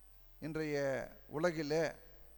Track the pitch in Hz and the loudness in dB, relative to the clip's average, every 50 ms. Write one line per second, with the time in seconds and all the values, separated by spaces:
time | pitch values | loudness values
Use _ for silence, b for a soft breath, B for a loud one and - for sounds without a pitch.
0 | - - - - - - - - - 151 160 156 156 151 147 143 143 139 135 120 | -20 -20 -20 -20 -20 -20 -14 -10 -8 -6 -2 -2 0 0 0 2 2 2 2 0
1 | 117 - - - - - - 147 160 180 165 156 156 143 151 165 165 143 - - | -2 -6 -10 -16 -14 -8 -2 2 2 2 2 0 0 2 2 4 4 2 0 -4
2 | - - - - - - - | -12 -20 -20 -20 -20 -20 -20